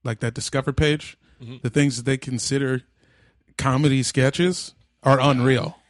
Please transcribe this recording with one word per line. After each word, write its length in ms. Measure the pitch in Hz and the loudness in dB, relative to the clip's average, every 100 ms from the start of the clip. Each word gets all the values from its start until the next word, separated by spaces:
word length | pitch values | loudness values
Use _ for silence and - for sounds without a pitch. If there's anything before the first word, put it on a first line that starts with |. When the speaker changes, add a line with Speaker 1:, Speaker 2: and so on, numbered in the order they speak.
Speaker 1:
Like 160 | 127 110 | -6 -4
that 160 | 117 | -6
Discover 380 | - - 139 131 | -6 -4 -4 -2
page, 440 | 135 151 147 - - _ _ | 0 0 0 -6 -20 _ _
Speaker 2:
Mm-hmm. 160 | 117 127 | -18 -8
Speaker 1:
the 80 | 123 | -2
things 260 | 147 143 120 | 2 2 0
that 60 | |
they 120 | 123 135 | -4 -4
consider 680 | - 123 - 139 135 127 _ _ _ _ _ _ _ - | -4 -6 -4 -2 -2 -4 _ _ _ _ _ _ _ -4
comedy 460 | 139 131 147 135 | 0 2 2 2
sketches 720 | 123 139 131 - 180 180 - _ _ _ | 0 2 0 2 0 -2 -10 _ _ _
are 180 | 131 135 | 2 4
unreal. 580 | 139 127 127 127 - - | 4 2 2 2 -2 -12